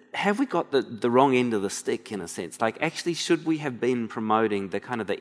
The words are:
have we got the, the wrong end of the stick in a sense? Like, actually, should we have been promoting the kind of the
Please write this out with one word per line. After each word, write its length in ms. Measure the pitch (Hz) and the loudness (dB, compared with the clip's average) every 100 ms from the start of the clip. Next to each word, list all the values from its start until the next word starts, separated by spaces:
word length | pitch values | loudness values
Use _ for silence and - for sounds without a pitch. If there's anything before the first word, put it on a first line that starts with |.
| _ | _
have 260 | - 190 208 | -2 0 0
we 80 | 269 | 0
got 240 | 175 156 | -2 0
the, 100 | 139 | 0
the 300 | 107 117 120 | 0 -2 2
wrong 240 | 120 139 | 6 6
end 200 | 127 123 | 6 2
of 80 | 110 | 0
the 80 | 98 | -2
stick 420 | - - 117 - | -2 -4 -4 -4
in 80 | 104 | -8
a 80 | 85 | -8
sense? 320 | - 87 - | -8 -10 -2
Like, 200 | 113 113 | -2 0
actually, 340 | 156 - - | -4 -2 -4
should 300 | 165 - 170 | -4 0 2
we 140 | 156 160 | 2 -2
have 220 | 147 120 | -2 -2
been 260 | 117 123 113 | 0 0 -2
promoting 640 | - 110 110 113 101 98 | -4 2 2 4 0 -2
the 100 | 101 | -6
kind 220 | - 123 | -6 -6
of 80 | 98 | -4
the 100 | 101 | -4